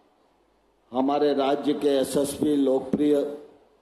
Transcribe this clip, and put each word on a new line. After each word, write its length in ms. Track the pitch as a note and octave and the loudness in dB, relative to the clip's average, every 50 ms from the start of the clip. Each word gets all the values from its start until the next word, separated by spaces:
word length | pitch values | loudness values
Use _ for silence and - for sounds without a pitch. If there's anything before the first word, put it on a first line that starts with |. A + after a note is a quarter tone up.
| _ _ _ _ _ _ _ _ _ _ _ _ _ _ _ _ _ - A#2 | _ _ _ _ _ _ _ _ _ _ _ _ _ _ _ _ _ -8 -4
हमारे 400 | B2+ C3 C#3 C#3+ D3 D3 D3 C#3 | -2 0 0 0 2 2 2 2
राज्य 380 | C3 C3+ C3 D3 C#3+ B2 C#3 D3 | 2 0 0 0 0 0 -2 -2
के 220 | D3 D3 C#3+ C#3 | 0 0 0 2
यशस्वी 600 | C3+ B2+ C3 - D3 C#3 C3+ - - D3 D3+ D3 | 2 0 0 -2 -2 -2 -2 -2 -2 -2 0 2
लोकप्रिय 580 | C#3+ C#3 C3 C3 C3+ C3+ - - - D3+ D3 D3 C#3+ C#3 - - - - - - - _ _ _ _ | 2 2 2 2 0 0 -2 -2 0 2 2 2 2 0 -2 -6 -10 -16 -20 -20 -20 _ _ _ _